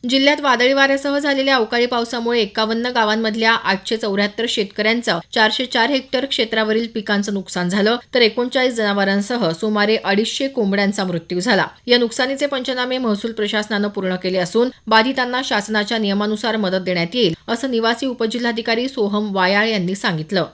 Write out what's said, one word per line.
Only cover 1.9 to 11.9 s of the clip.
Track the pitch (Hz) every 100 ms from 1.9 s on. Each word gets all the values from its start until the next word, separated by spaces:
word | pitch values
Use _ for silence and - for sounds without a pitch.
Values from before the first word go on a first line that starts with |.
| 240 233 240 233 240
एकावन्न | 202 220 220 226 240
गावांमधल्या | 247 214 220 220 220 226
आठशे | 226 - 190 - 220
चौऱ्याहत्तर | 220 196 202 208 233
शेतकऱ्यांचं | 233 196 - 214 233 233 170 -
चारशे | - 214 - 254
चार | 254 233
हेक्टर | 277 262 254 269
क्षेत्रावरील | - 220 220 220 220 233 226
पिकांचं | 214 202 202
नुकसान | 196 185 185 175
झालं, | 202 208 233 -
तर | -
एकोणचाळीस | 226 220 247 262 254
जनावरांसह | 233 208 202 196 196 202 247 180
सुमारे | 165 214 214 202 220
अडीचशे | - 196 226 - 269
कोंबड्यांचा | 269 202 202 202 202
मृत्यू | 185 175 165 180
झाला. | 202 202 160 -
या | -